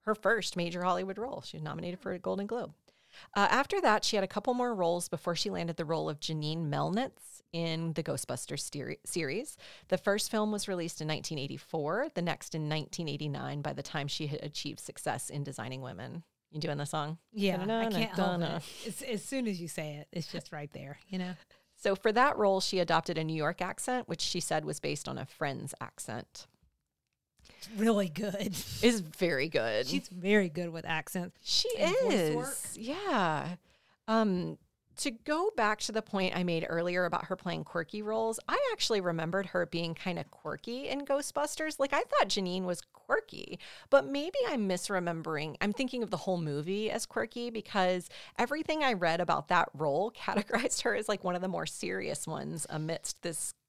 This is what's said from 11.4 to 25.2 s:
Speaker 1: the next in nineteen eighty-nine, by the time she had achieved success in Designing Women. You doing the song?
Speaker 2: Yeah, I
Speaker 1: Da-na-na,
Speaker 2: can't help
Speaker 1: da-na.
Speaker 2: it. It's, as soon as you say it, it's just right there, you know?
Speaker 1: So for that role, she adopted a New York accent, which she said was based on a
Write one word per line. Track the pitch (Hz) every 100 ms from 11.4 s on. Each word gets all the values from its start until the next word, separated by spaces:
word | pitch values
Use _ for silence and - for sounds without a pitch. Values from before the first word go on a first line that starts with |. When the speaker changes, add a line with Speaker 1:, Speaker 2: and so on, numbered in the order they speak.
| 139 135 - 165 147 190 302
Speaker 1:
the | -
next | 175 147 -
in | 160 156
nineteen | 156 - - 165
eighty-nine, | 143 151 139 131 143
by | 147
the | 139
time | 143 156 147
she | - 151
had | 147
achieved | 147 - 147 -
success | - - - 135 -
in | 143
Designing | 143 131 113 131
Women. | 127 87 123 131 - _ _
You | 156
doing | 147 143
the | 147
song? | 156 147 165 _
Speaker 2:
Yeah, | 220 202 185
I |
Speaker 1:
Da-na-na, | 190 226 226
Speaker 2:
can't | 208 220 180
help |
Speaker 1:
da-na. | 180 175 160 156
Speaker 2:
it. | - - -
It's, | -
as | 269 214
soon | - 269 240
as | 185
you | 170
say | - 156 147
it, | 151
it's | - 151
just | 170 -
right | 156 147
there, | 143 139 143 _
you | 185
know? | 180 175 - _ _ _
Speaker 1:
So | 208
for | 233 233
that | 214 269 -
role, | 208 190
she | - 190
adopted | 170 165 - 165
a |
New | 160 160
York | 151 180
accent, | 180 - - 254 -
which | 170
she | - 180
said | - 156
was | 151 151
based | 147 147 -
on |
a | 135